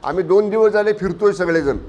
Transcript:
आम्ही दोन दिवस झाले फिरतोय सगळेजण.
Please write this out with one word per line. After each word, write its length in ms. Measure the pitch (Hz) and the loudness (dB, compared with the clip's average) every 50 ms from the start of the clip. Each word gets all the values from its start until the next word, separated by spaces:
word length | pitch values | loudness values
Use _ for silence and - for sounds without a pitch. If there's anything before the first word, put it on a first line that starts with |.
| - | -6
आम्ही 200 | 123 147 185 185 | -6 -4 -4 0
दोन 260 | 160 185 202 214 208 | 2 2 2 2 2
दिवस 220 | 196 220 220 214 208 | 2 2 2 2 2
झाले 200 | 208 208 214 208 | 2 0 0 -2
फिरतोय 400 | 214 185 190 170 170 208 202 202 | -2 -4 -6 -4 0 0 0 0
सगळेजण. 440 | - 180 170 165 165 151 139 131 127 - | 0 -2 -2 0 0 0 -2 -4 -4 -6